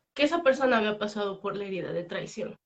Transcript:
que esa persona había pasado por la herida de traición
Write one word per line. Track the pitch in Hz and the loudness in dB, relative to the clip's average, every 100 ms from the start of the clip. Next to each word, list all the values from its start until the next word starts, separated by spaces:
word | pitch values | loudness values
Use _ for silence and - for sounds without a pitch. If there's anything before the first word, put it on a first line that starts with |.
| _ | _
que | - | 0
esa | 294 339 | 2 4
persona | 330 262 262 233 | 4 4 4 4
había | 214 208 | 2 0
pasado | 208 208 202 196 | -4 -2 -4 -4
por | 202 196 | -6 -6
la | 202 | -6
herida | 185 - | -6 -4
de | 165 | -6
traición | 175 190 - - - - | -6 -8 -8 -8 -10 -10